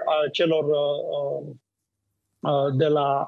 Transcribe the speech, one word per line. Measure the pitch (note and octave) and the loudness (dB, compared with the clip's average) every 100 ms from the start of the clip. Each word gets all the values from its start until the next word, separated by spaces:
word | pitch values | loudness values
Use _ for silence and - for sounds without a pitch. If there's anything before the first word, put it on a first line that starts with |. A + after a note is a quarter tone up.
| - | 0
ale | D#3 D3 | 0 0
celor, | - E3+ D#3+ | 0 0 2
uh, | D3 D3 C#3+ D3 D#3 C#3+ | 2 0 0 -2 -4 -4
uh, | C#3+ C#3+ D3 B2+ _ _ _ _ _ _ _ _ | -4 -6 -10 -16 _ _ _ _ _ _ _ _
uh, | C#3+ C#3+ C#3 C3+ | -2 0 0 2
de | D#3 | 2
la | D3+ C#3 C#3 | 4 2 0